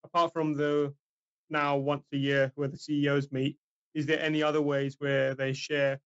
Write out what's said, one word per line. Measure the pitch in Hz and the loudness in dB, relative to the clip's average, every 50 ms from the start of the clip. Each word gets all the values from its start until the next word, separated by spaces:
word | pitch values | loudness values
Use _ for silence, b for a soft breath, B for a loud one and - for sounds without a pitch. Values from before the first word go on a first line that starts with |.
| - | -20
apart | 151 - 175 170 160 - | -2 2 2 2 2 0
from | 165 156 156 151 | -2 0 0 0
the | 139 147 147 147 147 147 139 139 _ _ _ _ _ _ _ _ _ _ _ | 0 0 2 2 2 0 0 -4 _ _ _ _ _ _ _ _ _ _ _
now | 156 151 147 143 143 139 | -2 0 2 2 2 0
once | 135 143 147 139 143 _ - | 0 0 -2 -2 -4 _ -4
a | 139 | -2
year | 139 139 139 139 135 131 135 | 0 2 2 2 2 0 0
where | 143 147 135 | -4 -4 -4
the | 139 | -4
C | 135 - - 151 147 143 | -8 -6 -4 -2 0 2
E | 143 | 2
Os | 143 143 135 139 139 | 2 2 0 -2 -2
meet, | 131 135 139 - _ _ _ _ _ _ _ _ | -2 -2 -2 -4 _ _ _ _ _ _ _ _
is | 156 147 | -6 -2
there | 135 160 151 | 0 0 0
any | 160 156 156 151 151 | 0 0 0 2 2
other | 151 151 156 | 2 2 2
ways | 147 143 143 139 139 139 135 _ | 0 2 0 0 -2 -2 -4 _
where | 143 139 139 135 135 135 135 | -2 0 0 2 0 0 -2
they | 131 135 131 135 | -2 -2 -4 -4
share | 135 - - 151 143 139 139 135 139 _ | -4 -4 -4 -2 0 0 0 0 -4 _